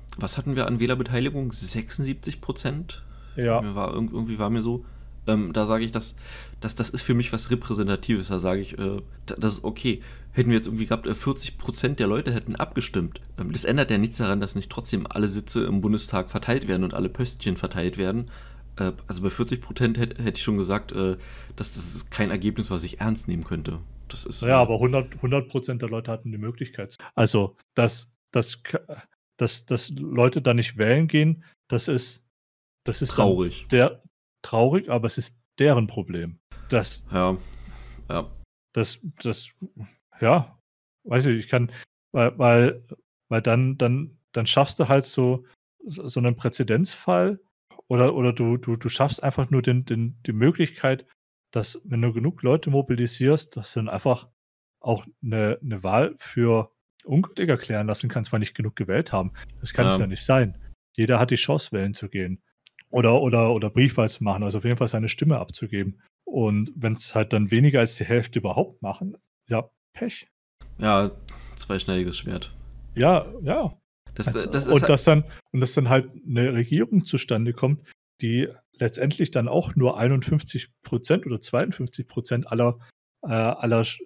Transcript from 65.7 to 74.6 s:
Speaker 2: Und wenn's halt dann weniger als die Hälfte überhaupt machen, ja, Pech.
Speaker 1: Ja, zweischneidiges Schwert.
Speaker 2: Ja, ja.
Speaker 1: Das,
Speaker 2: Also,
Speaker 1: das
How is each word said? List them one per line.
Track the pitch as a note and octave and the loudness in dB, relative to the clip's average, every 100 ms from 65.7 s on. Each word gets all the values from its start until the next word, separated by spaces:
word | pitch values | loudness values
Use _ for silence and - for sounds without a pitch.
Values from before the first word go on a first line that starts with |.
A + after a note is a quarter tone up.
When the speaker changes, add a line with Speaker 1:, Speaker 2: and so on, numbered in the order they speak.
| G2+ G2 - _ _ - | -4 -4 -8 _ _ -6
Speaker 2:
Und | G3+ A2 G#2 G#2+ D#3 | 0 2 2 0 -2
wenn's | A#2 A2 - A2 | -2 -2 -2 -2
halt | G#2+ | 2
dann | G#2+ G2+ | 2 4
weniger | A2+ C#3+ C3+ | 6 6 6
als | A#2 - | 4 0
die | - | 0
Hälfte | A#2+ A#2+ A2 | 0 0 -2
überhaupt | F#2+ - F#3+ - | -2 -2 -2 -4
machen, | G2 - F#3+ - _ _ - | -8 -6 -8 -12 _ _ -4
ja, | A2+ A#2 _ _ | -4 -4 _ _
Pech. | - A#3+ - - _ _ _ - - | -10 -8 -8 -16 _ _ _ -18 -4
Speaker 1:
Ja, | G#2+ G2 G2+ - - - - - | 2 4 2 -4 -16 -18 -16 -12
zweischneidiges | - F#2+ - F#2 F2+ - | -6 -4 -2 -2 -2 -4
Schwert. | - F2+ - - - - - | -8 -8 -10 -16 -16 -16 -8
Speaker 2:
Ja, | A#2 C#3+ F3+ - A3+ | 2 4 4 0 -6
ja. | D3+ C4+ G#3+ - _ _ - | -4 -2 -4 -6 _ _ -14
Speaker 1:
Das, | - G#2 | -8 -4
Speaker 2:
Also, | A2+ - | -4 -2
Speaker 1:
das | C#3 | -2